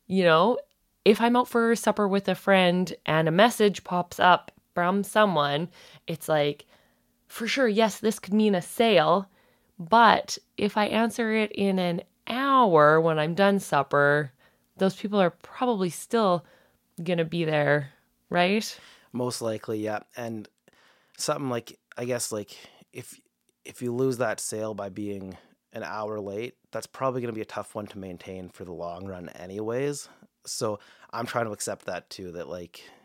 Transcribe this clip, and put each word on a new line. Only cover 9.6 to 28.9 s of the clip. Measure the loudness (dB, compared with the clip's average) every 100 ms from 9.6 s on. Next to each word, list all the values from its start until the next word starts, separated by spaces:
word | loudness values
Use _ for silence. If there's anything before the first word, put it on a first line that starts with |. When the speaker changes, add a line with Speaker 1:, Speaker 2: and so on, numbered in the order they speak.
| _ -12
Speaker 1:
but | 2 6 8 6 2 -12 _ -4
if | -2 0
I | 0
answer | 0 -2 -2 -2
it | 0 -2
in | 0 0 0
an | 0 -4 -8 _ -8
hour | -4 2 4 6 8 8 6
when | 4 0
I'm | 0
done | 2 2 2
supper, | 0 -2 2 2 4 2 -2 _ _ _ _ -2
those | -2 -2
people | -2 2
are | 0
probably | -2 -14 -4 -2 0 -2
still | -6 -4 0 2 0 -4 _ _ _ _ -10
gonna | -4 -2
be | -2 -2
there, | -2 0 2 0 -2 _ _ _ -4
right? | 0 0 0 -4 -14 -20 -20 _
Speaker 2:
Most | -6 -6 -4
likely, | -6 -6 -6 -6
yeah. | -6 -8 -10 -12
And | -10 -10 -14 _ _ _ _ _ _ -10
something | -6 -4 -4
like, | -6 -8 -20 _ -10
I |
guess, | -6 -4 -6
like, | -8 -10 -16 -20 _ _
if, | -20 -18 -20 _ _ _ _
if | -20 -10
you | -6
lose | -2 -2 0
that | -2 -4
sale | -8 -8 -8
by | -8 -10
being | -8 -10 -10 -12 -16 _ _ _
an | -14
hour | -10 -8 -8 -8
late, | -8 -8 -10 -14 _
that's | -12 -12
probably | -6 -4 -4
gonna | -6
be | -8
a | -10
tough | -10 -10
one | -10 -12
to | -12
maintain | -14 -14 -14 -14 -14
for | -16
the | -14
long | -12 -10